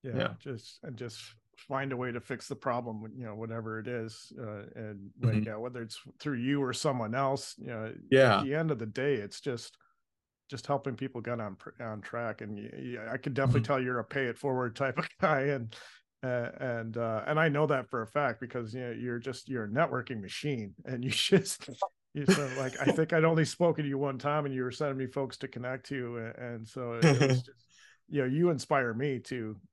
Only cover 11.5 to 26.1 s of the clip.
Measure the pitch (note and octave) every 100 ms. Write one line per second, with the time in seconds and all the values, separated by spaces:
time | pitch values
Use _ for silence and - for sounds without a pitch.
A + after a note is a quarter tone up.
11.5 | F#2 - - A#2 G#2+ G#2 A#2 A#2 G#2+ G#2+
12.5 | G#2 G#2+ - C3 A#2+ A2+ A#2+ - C3+ C3+
13.5 | B2 A2 C#3 B2+ B2 A2+ C#3+ C3 A2+ C#3+
14.5 | B2+ B2 A2+ C#3 B2 - - F#3 C#3+ C3+
15.5 | C#3 A2+ - - - _ _ C3 B2 A#2+
16.5 | - C3 A#2 A2+ A2+ A#2 A2 G#2 D3+ D#3+
17.5 | C#3+ D3+ C#3 B2+ B2 A2+ - C#3+ A2+ B2
18.5 | B2+ A2+ B2 B2 A2+ B2 A#2+ B2 B2 -
19.5 | B2+ G#2+ A#2 E3 B2+ A2+ A#2+ F#2+ - D3
20.5 | C3 G2+ - - B2+ B2+ - - F#3+ -
21.5 | - - - G3 _ _ D3+ C#3 F#3 C#3+
22.5 | B2+ C3 - C#3 E3 D#3+ E3 D#3+ E3 D#3
23.5 | - F3 D#3+ D3 C#3 C#3+ C3 C#3+ D3+ C#3+
24.5 | C3 B2 A#2+ D3 C3+ C3 C#3 C3+ - -
25.5 | - B2 C3 - C#3 B2